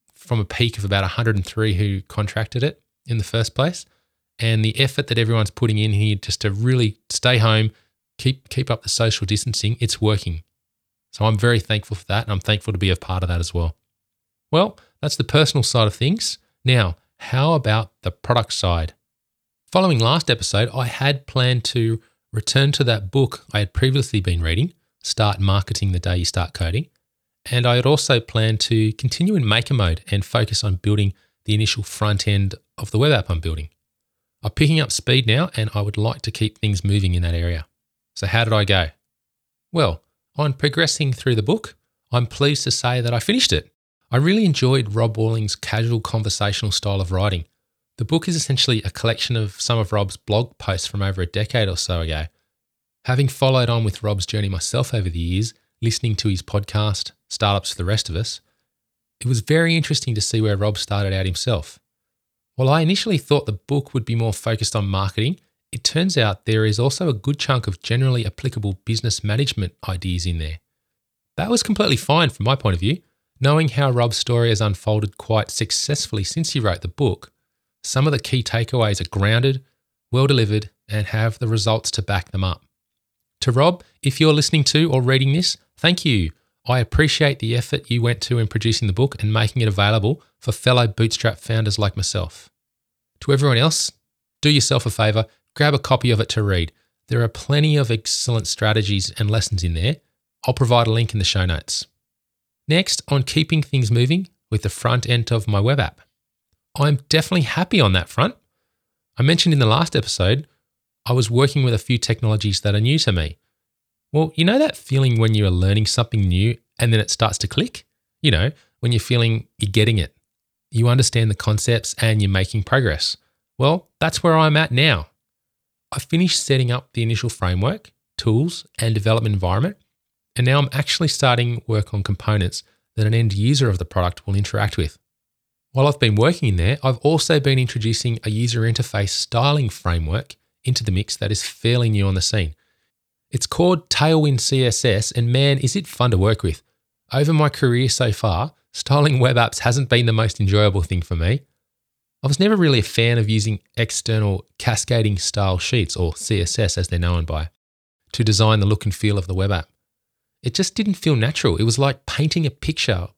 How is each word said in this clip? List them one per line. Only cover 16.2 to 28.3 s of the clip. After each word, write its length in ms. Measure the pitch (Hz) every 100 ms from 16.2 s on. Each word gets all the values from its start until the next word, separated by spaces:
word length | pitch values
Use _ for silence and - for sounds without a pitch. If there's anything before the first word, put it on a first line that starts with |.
| - - _ _
Now, 320 | 127 123 92 - _ _
how 360 | - 131 151
about 380 | 156 110 110 101 _
the 80 | -
product 440 | - - 120 117
side? 420 | - 92 85 80 - _ _ _ _ _ _ _
Following 280 | 185 190 127
last 320 | 113 160 -
episode, 380 | 120 - 101 120
I 120 | 127 120
had 420 | - 139 139 -
planned 360 | 131 127 123 -
to 360 | 120 113 113 - _ _
return 380 | 113 - 135 139
to 120 | - 123
that 260 | 107 98
book 340 | 139 131 - -
I 60 | 104
had 140 | 101
previously 480 | - 131 135 - 107
been 200 | 90 85
reading, 320 | 80 87 175 - _ _
Start 360 | - - 104 92
Marketing 520 | 98 98 - 107 98
the 80 | 90
Day 180 | 92 90
You 80 | 85
Start 300 | 90 85 -
Coding, 320 | 85 104 - _ _ _ _ _ -
and 160 | 123 120
I 80 | 123
had 100 | 131
also 340 | 147 - 120
planned 400 | -